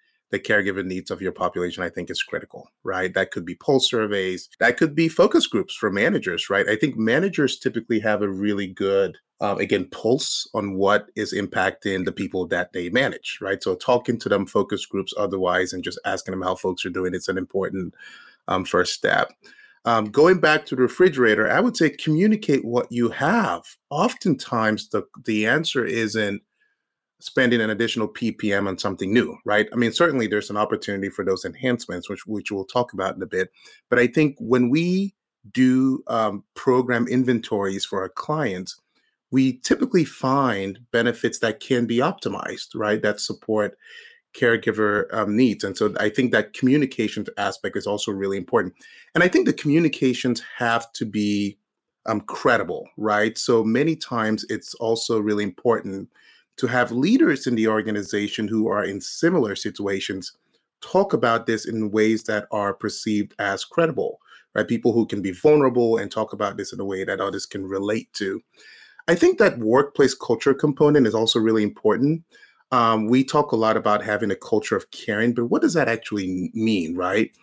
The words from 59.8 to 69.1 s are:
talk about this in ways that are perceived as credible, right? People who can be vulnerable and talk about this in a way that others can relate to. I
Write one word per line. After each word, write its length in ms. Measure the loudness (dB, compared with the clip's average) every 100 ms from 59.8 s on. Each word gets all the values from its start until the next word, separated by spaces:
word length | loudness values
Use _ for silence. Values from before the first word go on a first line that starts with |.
| -4 -4 -4 -8 -10 -16 _ _ _ _
talk 320 | -2 0 2
about 340 | 2 2 2 0
this 200 | -4 -4
in 260 | -4 -2
ways 320 | 2 4 2
that 240 | 0 -4 -2
are 220 | -2 -2
perceived 600 | -2 -6 -4 -2 -2 -2 -4
as 280 | -4 -4 -4
credible, 540 | 0 0 0 -4 -6 _ -20 _ -4
right? 120 | 0
People 260 | 0 2
who 120 | 2 0
can 160 | -2
be 100 | -6
vulnerable 680 | 0 4 6 4 4 2 2
and 120 | -2
talk 220 | -4 -4
about 240 | -4 -4 -4
this 160 | -10
in 80 | -8
a 60 | -6
way 180 | -6
that 160 | -4 -4
others 260 | -4 -4 -8
can 200 | -8 -6
relate 480 | -4 -2 -4 -4
to. 280 | -6 -4 -6 -10 _ -20 -20 -20 _
I 60 | 0